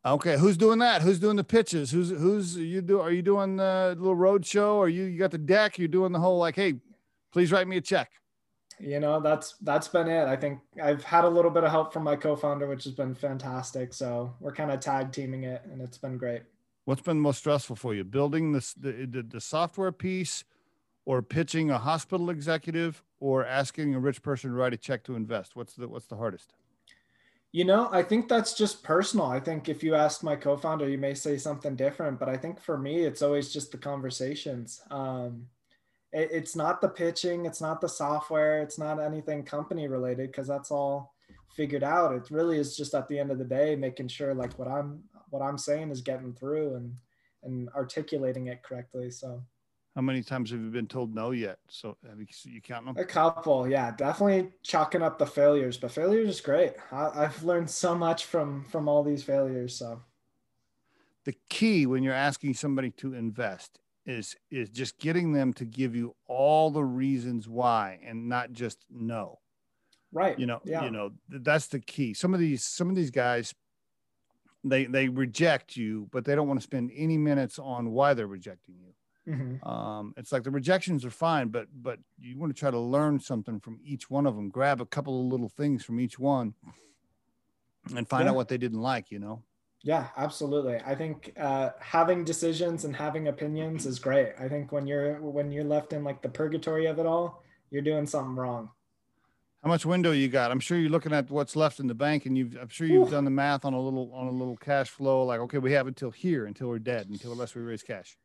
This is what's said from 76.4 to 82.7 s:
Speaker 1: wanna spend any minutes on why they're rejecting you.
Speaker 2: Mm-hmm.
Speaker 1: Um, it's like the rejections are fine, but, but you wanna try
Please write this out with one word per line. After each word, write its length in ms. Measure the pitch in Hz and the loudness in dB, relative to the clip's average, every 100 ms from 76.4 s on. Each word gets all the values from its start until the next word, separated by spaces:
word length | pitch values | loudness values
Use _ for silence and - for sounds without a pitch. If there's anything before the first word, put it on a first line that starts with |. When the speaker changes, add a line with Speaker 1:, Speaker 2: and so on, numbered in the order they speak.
| 143 | 2
Speaker 1:
wanna 140 | 135 | 0
spend 300 | - 135 123 | -2 -4 -4
any 220 | 123 160 160 | -2 0 2
minutes 420 | 151 139 127 - | 4 2 0 -6
on 320 | 135 123 117 | -10 -6 -2
why 220 | 113 143 | 4 4
they're 120 | 123 104 | 4 -2
rejecting 480 | 98 92 90 - 90 | -8 -14 -18 -20 -20
you. 140 | 92 _ _ _ - | -20 _ _ _ -8
Speaker 2:
Mm-hmm. 400 | 139 131 131 - | -6 -6 -8 -8
Speaker 1:
Um, 480 | 117 107 107 104 - | -6 -6 -8 -10 -12
it's 140 | 120 | -4
like 100 | 135 | -4
the 80 | 120 | -2
rejections 560 | 139 131 185 185 151 | -2 2 2 2 -2
are 60 | 123 | -4
fine, 380 | - 165 156 120 | -2 2 2 0
but, 180 | 117 104 139 | -4 -8 -10
but 180 | 123 110 _ _ | -10 -10 _ _
you 180 | 123 127 | -16 -8
wanna 160 | 160 | -6
try 180 | 131 143 | -2 -2